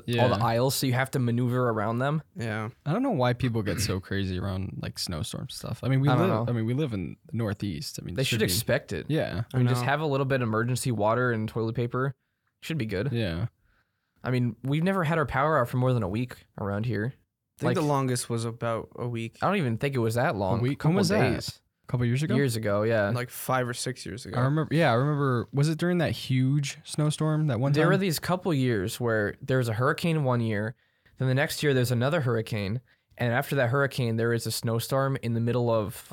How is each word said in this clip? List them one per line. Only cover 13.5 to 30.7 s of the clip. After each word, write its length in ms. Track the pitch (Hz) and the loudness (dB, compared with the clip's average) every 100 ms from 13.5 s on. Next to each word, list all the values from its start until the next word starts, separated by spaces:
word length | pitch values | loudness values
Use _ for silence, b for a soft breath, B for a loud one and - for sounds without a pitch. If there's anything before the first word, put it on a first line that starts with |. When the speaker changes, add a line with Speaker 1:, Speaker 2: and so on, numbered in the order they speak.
| _ _ _ _ _ _ _ | _ _ _ _ _ _ _
Speaker 1:
I 80 | - | -2
mean, 260 | 127 120 - | 0 0 -2
we've 220 | 135 151 | -2 0
never 200 | 180 196 | 2 0
had 140 | 156 165 | 0 0
our 80 | 135 | 0
power 320 | 131 147 156 | 0 2 2
out 100 | 120 | 0
for 80 | 127 | 0
more 160 | 127 | 2
than 100 | 123 | 2
a 60 | 95 | 0
week 380 | 107 123 - _ - | -2 -4 -10 _ -8
around 280 | 101 101 120 | -4 -2 -2
here. 280 | 104 117 | -2 -4
Speaker 3:
I 460 | - _ _ _ - | -8 _ _ _ -4
think 80 | 151 | 0
Speaker 1:
Like, 40 | 180 | 2
Speaker 3:
the 60 | |
longest 480 | 151 139 131 120 - | 2 2 0 -2 -2
was 160 | 117 117 | -4 -4
about 420 | 117 117 113 - - | -4 -4 -4 -6 -8
a 100 | 120 | -6
week. 280 | 117 113 - | -6 -8 -2
Speaker 1:
I 40 | 143 | 0
don't 100 | 202 | 2
even 200 | 131 110 | 0 0
think 180 | 143 | 0
it 40 | 135 | 0
was 160 | 113 | 0
that 220 | 117 147 110 | 2 0 0
long. 240 | 95 95 | 0 2
Speaker 2:
A 20 | |
week? 160 | 123 143 | 0 0
Speaker 1:
Couple 120 | 151 | 2
Speaker 2:
When 40 | 190 | 4
was 120 | 170 | 4
that? 260 | 202 110 | 4 2
Speaker 1:
days. 260 | - - - _ _ | 0 -6 -12 _ _
Speaker 2:
A 60 | - | -6
couple 160 | 123 120 | 0 2
years 160 | 127 | 0
ago? 140 | 156 131 | 2 2
Speaker 1:
Years 180 | 139 113 | 2 0
ago, 260 | 110 101 | 0 2
yeah. 260 | 110 113 101 | 2 2 2
Speaker 3:
Like, 200 | 123 123 | 0 -4
five 360 | - - 131 123 | -6 -2 0 0
or 60 | |
six 320 | 123 135 127 - | -4 -6 -6 -8
years 180 | 92 | -10
ago. 140 | - 123 | -6 0
Speaker 2:
I 40 | |
remember. 300 | 131 151 147 | 2 2 2
Yeah, 180 | 147 156 | 2 4
I 20 | |
remember. 540 | 117 139 147 139 123 - | 4 4 2 2 0 0
Was 160 | 139 151 | 0 2
it 80 | 160 | 2
during 220 | 175 180 | 0 2
that 140 | 135 | 0
huge 680 | - - 131 131 147 139 - | -2 0 2 4 2 0 -6
snowstorm 640 | - - 151 - 156 156 156 | -8 -2 0 0 0 2 2
that 100 | 110 | 2
one 140 | 135 | 2
Speaker 1:
There 120 | 143 | 4
Speaker 2:
time? 80 | 170 | 4
Speaker 1:
were 40 | 190 | 4
these 200 | 190 143 | 2 -2
couple 340 | - 180 185 | -2 -2 0
years 460 | 147 127 110 95 - | 2 2 2 0 -2
where 340 | 120 110 104 - | 0 2 0 -2
there 160 | 139 131 | 0 2
was 100 | 120 | 2
a 40 | |
hurricane 500 | 107 131 160 175 160 | 0 0 0 0 2
one 180 | 131 120 | 2 2
year, 360 | 113 104 110 | 0 0 -4